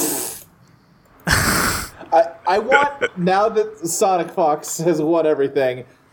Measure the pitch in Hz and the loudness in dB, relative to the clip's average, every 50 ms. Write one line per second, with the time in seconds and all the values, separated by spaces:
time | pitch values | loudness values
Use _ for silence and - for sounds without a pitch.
0 | - - - - - - - - - - _ _ - _ _ _ _ _ _ _ | 0 -2 -4 -4 -8 -10 -12 -14 -18 -20 _ _ -20 _ _ _ _ _ _ _
1 | _ _ - - - - - - - - - - - - - - - - - - | _ _ -20 -10 -2 -2 0 0 2 0 0 0 0 -2 -4 -4 -8 -10 -14 -16
2 | - - - 165 165 - - - - 170 185 208 220 247 269 285 294 285 285 - | -6 2 2 2 2 2 -2 -8 -4 -2 0 0 2 4 4 4 4 2 0 -2
3 | - - - 185 175 180 185 196 208 220 202 214 208 214 - - 165 165 - - | -4 -4 -4 -2 0 2 2 2 2 2 2 0 -2 -2 -4 -8 -8 -6 -2 0
4 | 220 196 190 175 165 175 - 190 170 151 151 151 - - - - 160 175 165 151 | 2 2 2 0 -2 -2 -2 0 2 2 0 -2 -4 -10 -8 -4 0 0 0 0
5 | 151 156 170 165 156 156 151 139 139 135 139 147 135 127 123 127 120 - - _ | 0 0 2 2 2 2 2 2 0 -2 0 0 0 0 -2 -4 -12 -18 -20 _
6 | _ _ | _ _